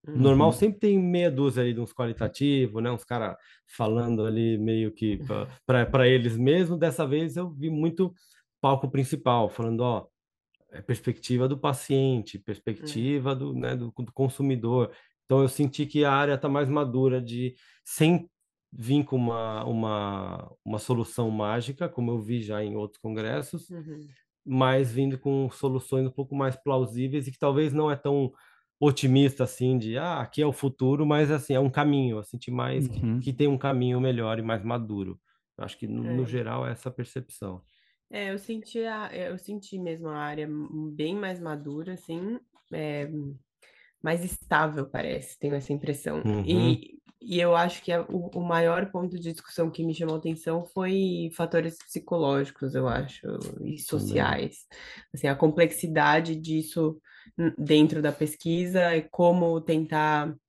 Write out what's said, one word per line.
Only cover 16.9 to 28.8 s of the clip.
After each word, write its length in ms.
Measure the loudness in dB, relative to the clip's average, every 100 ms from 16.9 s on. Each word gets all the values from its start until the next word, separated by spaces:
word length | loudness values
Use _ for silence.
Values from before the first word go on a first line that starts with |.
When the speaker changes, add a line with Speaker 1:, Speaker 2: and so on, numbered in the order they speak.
| 2 2 2
Speaker 1:
de, 340 | -4 -6 -6 -8 _ _
sem 440 | -12 4 6 6 0 _ _ _ _
vir 320 | -12 2 2
com 120 | 2 0
uma, 480 | 0 -2 -4 -4
uma, 880 | -2 -2 0 -2 -2 -6 -6 -10 -14 -14
uma 140 | -8 -6
solução 520 | -2 -2 -2 -2 -2
mágica, 600 | 0 -2 -2 -4 -6 -6
como 200 | -4 -4
eu 100 | -4
vi 200 | -4 -6
já 220 | -4 -6
em 100 | -4 -6
outros 240 | -8 -10
congressos, 680 | -8 -6 -4 -6 -6 -12 -12
Speaker 3:
Uhum. 380 | -16 -14 -16 -18 -20 _ _
Speaker 1:
mas 480 | -4 2 4 4 2
vindo 260 | 0 -2 -2
com 300 | -2 -2 -2
soluções 560 | -2 -4 -4 -2 -2 -2
um 40 |
pouco 240 | -4 -6 -2
mais 180 | -2 -2
plausíveis 680 | 0 0 0 -2 -4 -4 -6
e 60 |
que 60 | -2
talvez 340 | 0 2 2
não 180 | 2 0
é 60 | 0
tão 360 | 0 2 0 -4 _ _ _ _